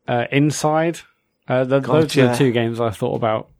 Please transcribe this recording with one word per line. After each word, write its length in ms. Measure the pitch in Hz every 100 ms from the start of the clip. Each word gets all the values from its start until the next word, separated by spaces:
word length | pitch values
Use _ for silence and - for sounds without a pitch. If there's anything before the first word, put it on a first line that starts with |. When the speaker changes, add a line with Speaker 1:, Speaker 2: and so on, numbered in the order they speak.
| -
Speaker 1:
Uh, 180 | 120 120
Inside. 680 | 135 151 143 156 156 165 165 - _ _ _ -
Uh, 180 | 127 131
th-, 180 | 139
Speaker 2:
God, 200 | 127 131
Speaker 1:
those 140 | - 143
are 40 |
Speaker 2:
yeah. 100 | 123
Speaker 1:
the 60 | 120
two 140 | 135
games 280 | 117 117 117
I 100 | 117
thought 260 | 101 123 -
about 340 | 113 110 -